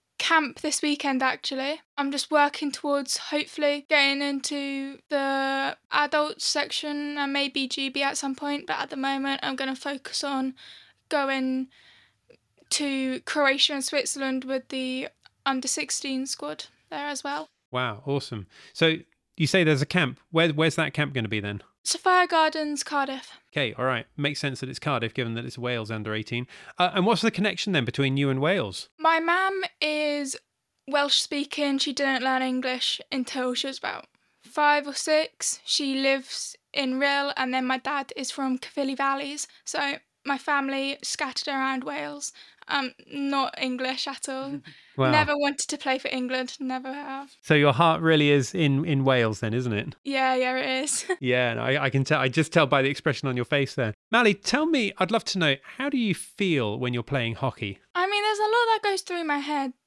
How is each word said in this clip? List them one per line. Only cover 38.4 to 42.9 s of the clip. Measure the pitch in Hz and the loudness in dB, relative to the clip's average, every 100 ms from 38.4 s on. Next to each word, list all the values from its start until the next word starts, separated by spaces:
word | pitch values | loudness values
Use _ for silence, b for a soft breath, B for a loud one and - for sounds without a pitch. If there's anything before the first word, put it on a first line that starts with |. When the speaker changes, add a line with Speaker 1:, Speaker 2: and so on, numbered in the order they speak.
| 269 254 | -2 -2
Speaker 1:
Caerphilly | - - 269 269 | -4 -4 -2 0
Valleys. | 277 277 285 294 - b - | 0 0 -4 -8 -10 b -8
So | 285 277 - - _ 285 | -4 -2 -4 -10 _ -4
my | 269 | -4
family | - 285 269 269 277 285 | 0 0 0 -2 -2 -4
scattered | - - 269 - - | -6 -4 -4 -4 -4
around | 269 269 262 | -2 0 -2
Wales. | 285 294 294 285 - B B B - | -4 -6 -6 -8 -10 B B B -4
Um, | 285 254 | -2 -2